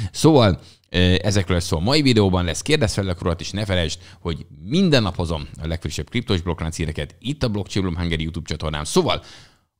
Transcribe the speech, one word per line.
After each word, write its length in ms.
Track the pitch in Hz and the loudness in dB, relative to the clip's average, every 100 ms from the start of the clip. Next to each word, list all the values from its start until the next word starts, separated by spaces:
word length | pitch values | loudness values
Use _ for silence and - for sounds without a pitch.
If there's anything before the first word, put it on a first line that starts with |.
| 107 | -8
Szóval, 480 | - 147 151 107 85 - - _ | 2 4 6 6 4 -4 -20 _
ö, 260 | 87 90 90 | 2 4 4
ezekről 360 | 104 101 90 90 | 2 0 0 0
lesz 80 | - | 0
szó 120 | 82 | -2
a 20 | |
mai 220 | 92 151 | 2 2
videóban, 440 | 139 110 101 90 87 | 4 4 4 2 0
lesz 160 | 78 | -4
kérdezfelelek 600 | - 156 113 - 95 87 | -2 0 0 0 -2 -2
rovat, 200 | 92 85 | -2 -4
és 100 | - | -4
ne 140 | 98 107 | -6 -2
felejtsd, 340 | 92 80 - - - | 0 -2 -4 -14 -12
hogy 260 | 85 78 - 69 85 | -8 -8 -10 -16 -4
minden 360 | 156 196 139 | 2 4 4
nap 140 | 101 - | 2 -2
hozom 320 | 85 80 76 - | -2 -4 -6 -8
a 60 | 78 | -6
legfrissebb 420 | 82 - - 73 | -6 -6 -8 -6
kriptos 320 | 120 117 95 | -6 -2 -2
blokklánc 340 | 85 80 82 80 | -2 -4 -4 -4
híreket 400 | 80 80 69 - | -4 -4 -8 -8
itt 240 | 117 151 | -8 -4
a 60 | 123 | -2
Blockchain 360 | 104 95 104 92 | -4 -4 -2 -2
Bloom 160 | 82 | -2
Hungary 220 | 87 80 | -2 -2
YouTube 240 | 80 82 76 | -4 -6 -8
csatornán. 380 | - 78 76 78 | -6 -4 -4 -2
Szóval 380 | 185 147 85 - - - _ _ _ | 0 2 0 -6 -20 -20 _ _ _